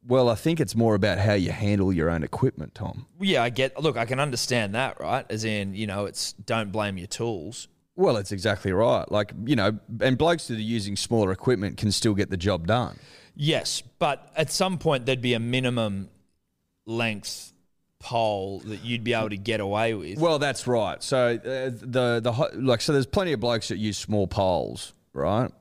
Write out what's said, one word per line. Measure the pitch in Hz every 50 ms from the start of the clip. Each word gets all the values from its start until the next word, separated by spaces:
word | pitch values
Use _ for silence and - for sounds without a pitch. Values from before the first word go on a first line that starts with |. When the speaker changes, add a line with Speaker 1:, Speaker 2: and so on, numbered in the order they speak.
| _
Speaker 1:
Well, | 120 123 131 127 120
I | 113
think | 104 - 160 170 160
it's | 139 98 -
more | 113 117 113 107
about | 101 95 104 90 92
how | 98 110 104
you | 101 90 -
handle | 92 - 107 101 104 101 95 95
your | 95 82 78 82
own | 85 82 76
equipment, | - - - - 135 - - 76 - _
Tom. | - 110 - - 101 - _ _ 165
Speaker 2:
Yeah, | 196 196 180 131
I | 117 123
get, | 120 127 131 135 - 135
look, | 147 160 120
I | 117 113
can | 107 127 127
understand | 143 147 123 113 - - 127 120 110 98 98
that, | 117 135 120 - -
right? | - 78 110 135 - -
As | - 110 110
in, | 110 107 104 98 98 95
you | 101 110
know, | 104 95 101 101
it's | 92 - - - -
don't | - - 101 - 117 113 110 101
blame | 92 110 104 101 98 92
your | 85
tools. | 98 - - 117 117 113 90 76 92 123 - - - _ _ _ _ _
Speaker 1:
Well, | - 185 185 127
it's | 107 98 -
exactly | 104 95 90 110 101 - - 101
right. | 92 92 113 127 127 101 76 -
Like, | - 104 104 - - - 107
you | 113 151
know, | 117 95 101 110 104 - - 113 110
and | 101 131 131 120
blokes | 151 165 175 156 - -
that | 120 110
are |
using | 110 110 117 117 95 101 101
smaller | 95 - - 117 113 104 92
equipment | 95 - - 131 127 95 101 95 - -
can | - 107
still | 95 - - 117 104
get | 95 98 -
the | 95
job | 90 85 104 95 87 82
done. | 85 110 123 117 82 50 - - - - - - - _
Speaker 2:
Yes, | - 143 156 156 120 - - - - - - _ _
but | 175 151 139 - - - _
at | 147 160 -
some | - - 190 190 185 160
point | - 160 147 131 120
there'd | 127 131 131
be | 117 123 120
a | 113
minimum | 113 120 123 127 127 123 123 120 113 107 98 98 98 - _ _ _ _ _ _ _ _ _ _ _ _ _ _ _
length | 107 113 117 120 113 107 101 95 - - - - - _ _ _ _ _ _ _ _ _ _
pole | - - 123 117 113 107 104 98 95 98 98 92 -
that | 104 107 98 -
you'd | 117 120 120 110
be | 120 117
able | 113 110 107
to | 104
get | 98 98 110 113 107
away | 101 98 101 107 113 117 113
with. | 101 80 76 95 139
Speaker 1:
Well, | 160 170 160 143
that's | 147 143 127 - -
right. | 127 123 117 104 92 76 -
So, | - - 139 131 123 120 117
uh, | 113 - 113 131 131 127 131 123 110
the, | - 131 120 131 123 120 117 117
the | 110 123
ho-, | 113 120 151 - -
like, | 90 131 131 120 113
so | - -
there's | 151 139 131
plenty | - - 208 190 175
of | 147 117
blokes | 117 120 120 113 - -
that | 110 92
use | 107 107 98
small | - - - 107 104 98
poles, | 85 - - 98 92 90 80 60 53 60 - - - - _ _ _
right? | _ 67 69 82 101 113 127 - - _